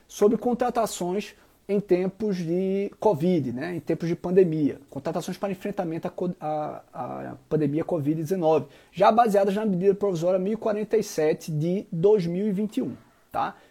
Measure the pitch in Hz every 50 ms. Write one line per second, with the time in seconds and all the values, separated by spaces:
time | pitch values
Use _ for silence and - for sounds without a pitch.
0 | _ _ - - 208 214 247 - - 240 233 233 247 247 233 240 208 190 - -
1 | 180 175 185 208 202 - - - _ _ _ _ _ - 196 202 202 - 180 180
2 | 190 190 190 - 220 214 190 180 170 160 170 180 190 190 190 196 202 202 - -
3 | - 214 190 131 160 185 185 160 135 123 117 123 156 180 175 160 - - 165 165
4 | 170 165 170 - - 175 180 196 185 165 156 160 147 127 - - - - - 175
5 | - 165 160 180 156 - 175 - 214 196 185 - - 208 202 - 180 165 160 165
6 | - 180 - - 185 175 175 - 156 151 156 151 151 147 - - - _ - 170
7 | 156 139 135 131 131 127 123 123 - _ 156 147 151 139 143 160 160 - 180 165
8 | 139 147 160 160 160 143 190 190 160 156 160 143 - - - - - _ - 170
9 | 196 226 214 240 240 220 196 196 196 202 190 214 220 214 185 170 190 202 196 202
10 | 208 202 180 156 165 180 190 185 185 202 220 214 - 226 202 208 214 - 233 214
11 | 208 - - 160 151 156 175 180 - 175 156 147 156 175 180 208 - - 180 160
12 | 175 202 214 208 170 170 175 185 208 220 190 196 214 202 - 262 220 131 - -
13 | - _ _ _ _ _ - - 139 - - - - _